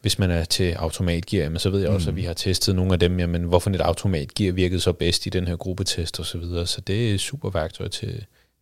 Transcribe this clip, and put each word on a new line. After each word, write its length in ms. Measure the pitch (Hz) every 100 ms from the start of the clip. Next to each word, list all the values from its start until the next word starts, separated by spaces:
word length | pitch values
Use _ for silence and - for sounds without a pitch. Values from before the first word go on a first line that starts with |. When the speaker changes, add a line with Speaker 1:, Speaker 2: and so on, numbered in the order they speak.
Speaker 1:
hvis 180 | 104 -
man 120 | 95
er 120 | 85 82
til 260 | - 92
automatgear, 720 | 82 82 - 90 85 85 101
jamen, 160 | 76 85
så 100 | 98
ved 100 | 98
jeg 80 | 95
også, 200 | 101 82
Speaker 2:
Mm. 40 |
Speaker 1:
at 80 | 82
vi 40 | 87
har 80 |
testet 420 | 82 - 90 - 92
nogle 180 | 92
af 60 | 92
dem. 200 | 87 90
Jamen, 240 | 87 85
hvorfor 260 | 85 87 -
et 120 | 95
automatgear 720 | 82 82 101 87 69 - 101
virkede 280 | 90 90 90
så 140 | 92
bedst 320 | 85 87 85 -
i 40 |
den 180 | 95 87
her 80 | 85
gruppetest 640 | 92 87 95 - 82 -
og 60 | 82
så 120 | 85
videre. 300 | 85 87 85
Så 140 | -
det 280 | - 98 117
er 40 |
et 60 | 101
super 300 | - 139 98
værktøj 380 | 90 78 - -
til, 380 | - 104 - - _ _ _